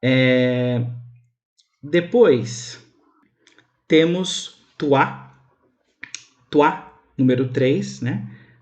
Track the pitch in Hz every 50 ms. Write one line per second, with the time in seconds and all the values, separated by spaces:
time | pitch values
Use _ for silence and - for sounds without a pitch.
0 | - 127 127 131 131 127 127 127 127 127 127 123 123 123 123 120 120 - - -
1 | - - - _ _ _ _ _ _ _ _ _ _ _ _ _ _ 143 151 175
2 | 170 - - 240 240 190 143 120 113 - - - - - - - - _ _ _
3 | _ _ _ _ _ _ _ _ _ _ _ _ _ _ _ _ _ _ - 156
4 | 160 165 175 180 185 175 - - - - - _ _ _ _ _ - 147 139 135
5 | 151 - - - - - - _ _ _ _ _ _ _ _ _ _ _ _ _
6 | - - _ - - _ _ _ _ _ - 147 147 151 160 - - - - _
7 | _ _ _ _ 131 127 127 127 135 123 - - 131 127 139 185 202 - - -
8 | - 120 143 202 - - - - - _ _ _